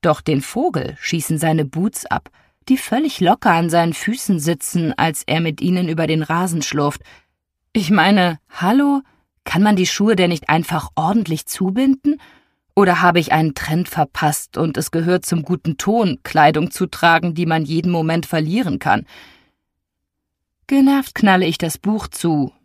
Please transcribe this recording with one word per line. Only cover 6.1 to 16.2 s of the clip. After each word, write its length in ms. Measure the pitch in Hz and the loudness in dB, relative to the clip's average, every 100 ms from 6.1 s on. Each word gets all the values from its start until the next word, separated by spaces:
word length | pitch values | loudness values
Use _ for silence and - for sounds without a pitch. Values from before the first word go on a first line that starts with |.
| 160 | 0
Rasen 380 | 156 170 185 165 | 0 -2 -2 -2
schlurft. 400 | 143 147 147 143 - - _ _ _ _ _ | -4 -2 -2 -4 -16 -20 _ _ _ _ _
Ich 180 | 226 165 | -4 2
meine, 480 | 196 175 202 180 160 _ | 4 4 4 2 0 _
hallo, 520 | - 175 254 285 277 269 _ _ _ | -4 0 2 2 0 -4 _ _ _
kann 200 | - 170 | -4 2
man 120 | 208 202 | 4 4
die 120 | 180 | 0
Schuhe 280 | - 202 202 | 2 2 4
denn 140 | 180 | 2
nicht 200 | 165 - | 0 0
einfach 400 | 160 165 165 - - | 0 0 -4 -4 -4
ordentlich 520 | 160 214 185 156 - | 0 0 0 -4 -6
zubinden? 720 | - 190 196 269 269 294 294 - _ _ _ _ - | -4 -2 0 2 2 0 -4 -8 _ _ _ _ 2
Oder 260 | 190 170 | 4 4
habe 180 | 175 170 | 4 4
ich 140 | 156 | 2
einen 220 | 160 160 139 | 2 0 -2
Trend 340 | - 156 180 | -4 -2 -2
verpasst 680 | - 151 - 151 147 - - | -2 -2 0 -2 -2 -8 -4
und 200 | 165 - | -4 -2
es 140 | 160 | -4
gehört 340 | 165 165 180 - | -2 0 0 0
zum 180 | 175 | -4
guten 340 | 143 175 - 135 | -2 -4 -4 -4
Ton, 420 | - 226 202 135 | 0 0 0 -2